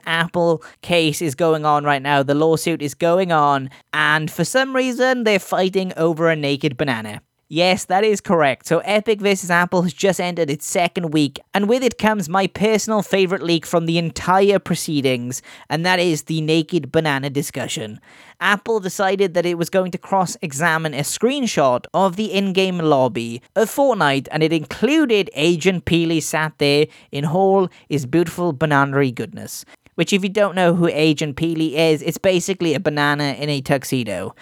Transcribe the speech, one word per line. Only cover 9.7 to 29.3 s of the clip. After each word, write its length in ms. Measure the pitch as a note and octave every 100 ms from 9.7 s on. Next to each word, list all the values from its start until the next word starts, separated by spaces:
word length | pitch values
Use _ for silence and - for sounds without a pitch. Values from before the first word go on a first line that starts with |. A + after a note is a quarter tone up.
| F3+
has 140 | F3
just 260 | - G3 F3
ended 300 | F3+ E3+ D3+
its 160 | D3+ -
second 480 | F#3+ E3+ F3+ E3
week, 260 | D#3 C#3 - -
and 120 | G3 G3+
with 160 | B3+
it 140 | B3 -
comes 320 | G#3+ G#3 D#3
my 180 | F#3+ F#3+
personal 540 | - G#3 G#3+ A3 G#3+
favorite 420 | - G3 F#3 F#3+
leak 220 | E3 E3
from 220 | - F3 E3
the 100 | E3+
entire 640 | E3 - - F#3+ G3+ G3
proceedings, 800 | - E3+ - D3 C3 B2 B2 B2+ - - -
and 160 | D#3 F3+
that 120 | F3+
is 260 | F3 D3
the 180 | - D#3+
naked 500 | D#3 D#3+ D#3 F3 C3
banana 380 | C#3 D3+ C3+ C#3
discussion. 720 | C#3 C3+ C3+ A#2+ - G#2+ G#2+ - - - -
Apple 420 | F3+ G3+ - A3
decided 520 | F#3 - F#3+ F#3+ G3
that 140 | F3 E3+
it 100 | E3+
was 140 | D#3+
going 200 | F#3+ F3+
to 60 | F3+
cross-examine 920 | - F#3+ F3 - E3+ C#3 E3+ D#3+ D#3+
a 60 | C#3
screenshot 880 | D3 - A#3 C#4+ A#3 E3 C3+ B2 -
of 220 | E3 F#3+ F3+
the 160 | A3
in-game 480 | F#3+ G3 F#3 F#3+ F3
lobby 600 | D#3 C#3 B2+ A2+ A#2 A#2 - F#3+
of 140 | A3
Fortnite, 580 | - C#4 G#3 D3 C#3 C3
and 120 | D#3
it 100 | D#3+
included 800 | E3 D3 - A#3+ D#4+ C4+ G#3 E3+
Agent 540 | C#3 E3 E3+ F#3 F3+ -
Peely 360 | E3+ E3 D#3+
sat 300 | - D#3 D#3 -
there 280 | C#3+ C#3+ D#3 - _
in 140 | C#3
all 460 | D3+ F3+ F#3+ G3 F3 - -
his 160 | C#3+
beautiful 480 | B2+ E3 E3+ - F3
banana-y 560 | C3+ D#3 C#3+ C#3 C#3 C3+
goodness. 560 | A#2 G#2+